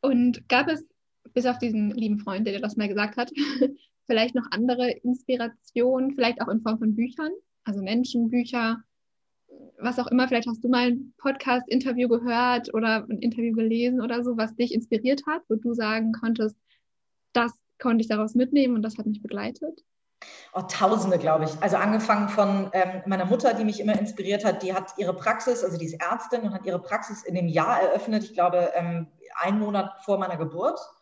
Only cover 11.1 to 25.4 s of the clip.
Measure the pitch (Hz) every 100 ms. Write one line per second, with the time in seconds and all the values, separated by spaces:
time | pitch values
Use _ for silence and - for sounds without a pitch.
11.1 | _ 277 269 269 247 254 254 254 247 247
12.1 | 233 240 233 247 240 240 220 226 220 220
13.1 | 214 240 233 233 226 226 226 240 254 247
14.1 | 240 247 226 220 - 240 226 - 220 247
15.1 | 277 294 320 - 220 233 233 220 220 226
16.1 | 220 226 226 214 - _ _ _ _ _
17.1 | _ _ 247 233 - _ _ 254 233 220
18.1 | 214 214 240 254 285 262 233 214 214 214
19.1 | 208 214 202 214 - 311 320 _ _ _
20.1 | _ - - - 180 - - 180 220 185
21.1 | 175 160 156 156 - 202 180 202 214 -
22.1 | 208 202 - 196 196 190 190 185 185 196
23.1 | 190 185 240 262 214 214 202 208 208 202
24.1 | - 190 202 214 165 185 185 190 - 185
25.1 | 180 220 226